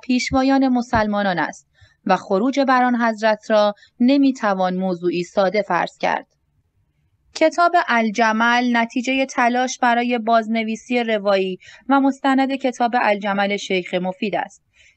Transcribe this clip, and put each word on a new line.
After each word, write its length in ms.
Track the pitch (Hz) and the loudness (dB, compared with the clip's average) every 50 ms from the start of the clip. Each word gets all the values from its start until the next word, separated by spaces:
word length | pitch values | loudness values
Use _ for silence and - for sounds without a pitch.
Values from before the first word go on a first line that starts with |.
| - | 0
پیشوایان 640 | - 247 247 - - 269 262 262 269 269 269 269 | -2 -2 -2 0 0 0 2 2 4 2 2 2
مسلمانان 720 | 262 247 247 233 - 247 220 214 208 202 202 202 196 175 160 | 2 2 0 0 0 0 0 0 0 -2 -2 0 0 0 -2
است 280 | 147 - - - _ _ _ _ - _ _ _ - | -4 -4 -6 -14 _ _ _ _ -20 _ _ _ 0
و 100 | 196 185 | 0 0
خروج 440 | 180 - - 196 190 233 269 254 277 | 0 0 -2 0 0 2 0 0 0
بر 240 | 269 254 254 254 247 | 2 2 2 2 2
آن 180 | 247 247 233 | 2 0 0
حضرت 500 | 233 226 226 208 220 220 214 214 - - | 0 -2 -2 0 0 0 0 0 -2 0
را 240 | 220 208 208 208 208 _ - _ _ - | 2 2 2 2 -2 _ -18 _ _ 0
نمی‌توان 760 | 240 254 285 285 277 269 262 - 226 208 190 190 185 185 185 | 2 4 4 4 4 2 2 0 -2 -2 0 0 0 -2 0
موضوعی 480 | 185 190 190 180 170 175 175 165 175 175 | -2 -2 -2 -4 -2 -2 -2 -2 -2 -6
ساده 380 | - - 208 196 185 196 208 | -2 0 0 0 2 0 -2
فرض 360 | 196 - 180 165 165 - - | -2 0 -2 -2 -2 -4 -6
کرد. 300 | - 185 180 165 - - _ _ _ _ _ _ _ _ _ _ _ _ _ _ _ _ _ _ _ _ _ _ | -6 -4 -4 -4 -4 -8 _ _ _ _ _ _ _ _ _ _ _ _ _ _ _ _ _ _ _ _ _ _
کتاب 360 | - 320 320 - 349 349 339 349 349 - | 0 0 0 2 2 0 2 2 0 0
الجمل 920 | - 240 233 226 220 202 240 226 220 220 220 233 240 240 240 247 247 240 | 2 0 0 0 0 0 0 0 0 2 2 2 2 2 2 0 0 0
نتیجهٔ 480 | 233 233 233 - 254 233 254 262 269 269 | 0 0 -2 -4 -6 -4 -2 -2 -2 -2
تلاش 540 | 262 - 269 240 233 247 247 254 254 - - | -4 -2 0 0 0 2 0 -2 -4 -2 -2
برای 380 | 254 240 233 240 247 240 247 | 0 0 2 0 0 -2 -2
بازنویسی 880 | 233 214 233 233 226 220 220 226 226 220 220 226 214 - - 247 240 233 | -2 0 2 0 0 2 0 -4 -4 -2 -4 -6 -8 -6 -4 -4 -2 -2
روایی 560 | 226 220 202 196 208 196 196 190 185 185 - - - - - _ - | -2 -4 -2 0 0 0 0 0 -2 -6 -10 -14 -20 -20 -20 _ 0
و 100 | 269 277 | 2 2
مستند 560 | 269 277 269 - - 277 262 269 269 262 269 | 2 0 -2 0 0 0 2 2 0 0 -2
کتاب 400 | 262 269 254 240 - 240 233 240 247 | -4 -4 -4 -2 -2 -2 0 0 0
الجمل 560 | 226 214 208 196 208 202 196 202 202 202 202 | 0 0 0 0 -2 -4 -2 -2 -2 -2 -2
شیخ 360 | 202 - - 190 185 175 - 185 | -4 -4 -4 -4 -4 -4 -4 -6
مفید 420 | 180 180 185 185 - 226 202 175 | -4 -4 -4 -6 -4 -6 -4 -4
است. 300 | 151 - - - _ _ _ _ _ _ _ _ | -4 -6 -8 -12 _ _ _ _ _ _ _ _